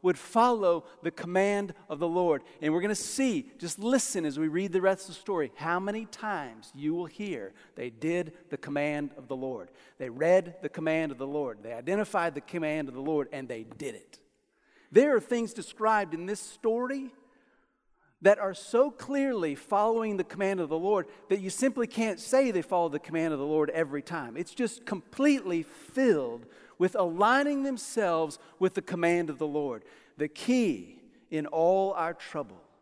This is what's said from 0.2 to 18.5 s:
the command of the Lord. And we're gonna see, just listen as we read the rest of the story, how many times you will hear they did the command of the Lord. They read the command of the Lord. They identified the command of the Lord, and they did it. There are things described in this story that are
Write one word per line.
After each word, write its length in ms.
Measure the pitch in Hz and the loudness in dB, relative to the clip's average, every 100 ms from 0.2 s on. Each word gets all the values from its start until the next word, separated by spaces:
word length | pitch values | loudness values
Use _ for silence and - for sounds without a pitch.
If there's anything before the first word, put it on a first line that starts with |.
| - 226 247 233 185 170 - - | 0 4 4 4 4 2 -2 -8
the 80 | 170 | -8
command 640 | - 175 180 202 202 196 165 - | -6 -2 2 4 2 -2 -10 -12
of 100 | 147 | -4
the 80 | 170 | 0
Lord. 380 | 175 175 143 - - | 2 2 2 -2 -4
And 120 | 151 | 0
we're 60 | 165 | 2
gonna 160 | 202 208 | 0 -2
see, 560 | - - 269 170 - - | -4 0 2 0 -4 -10
just 200 | 170 180 | -10 -4
listen 460 | 220 254 - - | 2 2 2 -2
as 160 | 160 139 | -2 -2
we 80 | 156 | -2
read 240 | 165 196 | 0 0
the 80 | 180 | 2
rest 300 | 190 190 - | 2 2 -4
of 60 | 170 | -12
the 40 | |
story, 320 | - 180 139 - | -4 -4 -4 -6
how 260 | 160 175 | -4 -2
many 240 | 196 220 220 | -2 -6 -10
times 680 | - 214 185 135 - - | -10 -6 -6 -8 -14 -20
you 200 | 139 151 | -6 -4
will 140 | 170 165 | -4 -6
hear 460 | - 208 139 98 - - - | -8 -8 -6 -8 -14 -18 -12
they 140 | 123 | -12
did 600 | 113 156 175 160 - - | -6 -2 -2 -4 -10 -12
the 80 | 139 | -10
command 540 | - 143 147 147 147 - | -4 -2 -2 -2 -6 -10
of 100 | 127 | -10
the 80 | 131 | -6
Lord. 340 | 131 120 87 - - - | -6 -8 -12 -20 -20 -12
They 120 | 131 | -10
read 520 | 120 160 185 175 - | 0 4 4 2 -6
the 80 | 151 | -8
command 420 | - 160 160 160 | -4 -2 0 -2
of 60 | 123 | -6
the 100 | 135 | -6
Lord. 340 | 147 135 104 | -4 -4 -8
They 120 | 110 | -12
identified 640 | 117 127 196 208 196 170 143 | -8 -2 -2 0 0 0 -2
the 40 | |
command 480 | - 175 156 156 135 | -8 -4 -2 -2 -6
of 60 | |
the 80 | 123 | -6
Lord, 260 | 143 151 135 | -2 -2 -2
and 160 | 143 127 | -8 -10
they 160 | 117 110 | -10 -12
did 280 | 113 139 | -10 -10
it. 280 | 107 - - _ _ _ _ _ _ _ | -10 -16 -20 _ _ _ _ _ _ _
There 200 | - 285 | 6 6
are 60 | 240 | 4
things 340 | - 240 226 | 0 -2 -4
described 600 | 226 - - 220 220 190 | -8 -14 -4 0 0 0
in 120 | 160 180 | -6 -6
this 140 | 208 | -8
story 720 | - - 226 233 254 277 269 - _ _ _ _ _ _ _ _ _ _ | -10 -4 -2 0 -2 -6 -10 -16 _ _ _ _ _ _ _ _ _ _
that 140 | 196 208 | 4 6
are 160 | 196 | 2